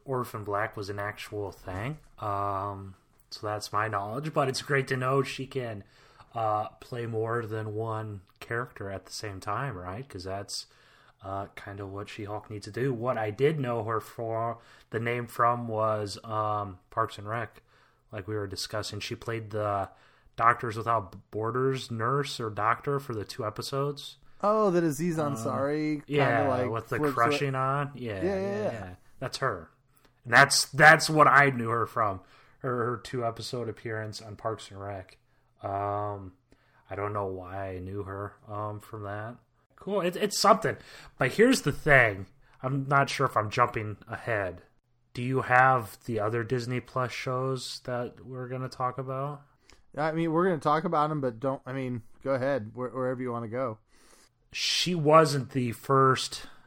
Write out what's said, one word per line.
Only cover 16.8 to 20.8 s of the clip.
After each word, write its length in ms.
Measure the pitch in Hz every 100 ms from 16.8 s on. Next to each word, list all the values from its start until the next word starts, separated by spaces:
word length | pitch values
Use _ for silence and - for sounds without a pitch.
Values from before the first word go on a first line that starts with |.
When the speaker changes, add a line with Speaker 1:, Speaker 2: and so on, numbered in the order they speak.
| _
Speaker 1:
Parks 280 | - 110 -
and 100 | 101
Rec, 340 | 113 107 - - _ _ _ _
like 160 | 107 98
we 60 |
were 120 | 107 98
discussing. 540 | 95 - 110 101 104
She 140 | -
played 360 | 117 - 113 104
the 400 | 107 104 101 95 - - _ _ -
Doctors 400 | 113 117 120
Without 400 | 110